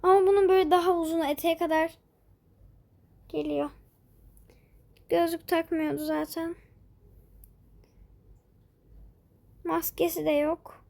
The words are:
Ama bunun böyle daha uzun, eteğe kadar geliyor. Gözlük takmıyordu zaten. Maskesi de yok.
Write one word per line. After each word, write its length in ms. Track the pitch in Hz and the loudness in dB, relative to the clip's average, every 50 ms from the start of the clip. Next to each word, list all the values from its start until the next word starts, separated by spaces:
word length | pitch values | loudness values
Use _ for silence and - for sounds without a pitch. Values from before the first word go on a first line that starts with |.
| - | 4
Ama 240 | 359 381 392 381 | 4 4 6 6
bunun 220 | 381 392 403 392 370 | 4 4 4 4 4
böyle 220 | 381 381 370 311 | 4 4 4 4
daha 260 | 339 359 339 370 359 | 2 2 4 2 0
uzun, 220 | 339 330 320 330 330 | 0 0 -2 -2 -2
eteğe 380 | 320 277 294 - - 339 330 | -2 -2 -4 -2 0 -2 0
kadar 400 | 330 349 311 320 311 320 330 - _ _ _ _ _ _ _ _ _ _ _ _ _ - - - _ _ _ _ _ _ _ _ _ _ | 0 -2 0 2 0 0 0 -4 _ _ _ _ _ _ _ _ _ _ _ _ _ -20 -20 -20 _ _ _ _ _ _ _ _ _ _
geliyor. 420 | - - 311 302 302 294 285 294 294 - - _ _ _ _ _ _ _ _ _ - _ - - _ _ _ _ _ _ _ _ _ _ _ _ _ | -10 -8 -6 -6 -4 -4 -4 -4 -6 -8 -16 _ _ _ _ _ _ _ _ _ -20 _ -20 -20 _ _ _ _ _ _ _ _ _ _ _ _ _
Gözlük 380 | - 339 339 330 339 330 - | -2 0 0 -2 -2 -8 -6
takmıyordu 580 | - 349 330 330 - 339 320 311 302 285 294 302 | -4 -4 -4 -2 -4 -4 -4 -4 -4 -4 -6 -6
zaten. 500 | 302 311 302 311 302 - 330 330 330 349 - _ _ _ _ - _ _ _ _ - - - - _ - - - _ _ _ _ _ _ - - _ _ _ - _ _ _ _ _ - _ _ _ _ _ _ _ _ _ _ _ - - - - _ _ _ _ _ _ _ _ - _ - | -6 -6 -6 -6 -8 -8 -10 -8 -10 -10 -14 _ _ _ _ -20 _ _ _ _ -20 -20 -20 -20 _ -20 -20 -20 _ _ _ _ _ _ -20 -20 _ _ _ -20 _ _ _ _ _ -20 _ _ _ _ _ _ _ _ _ _ _ -20 -20 -20 -20 _ _ _ _ _ _ _ _ -20 _ -6
Maskesi 600 | 339 320 339 330 - - - 339 339 330 - 302 | -4 -4 -2 -4 -6 -4 -2 -2 -2 -2 -2 -2
de 60 | 311 | 0
yok. 520 | 302 294 294 302 339 339 _ - - - - _ | 0 2 0 0 -4 -6 _ -20 -20 -20 -20 _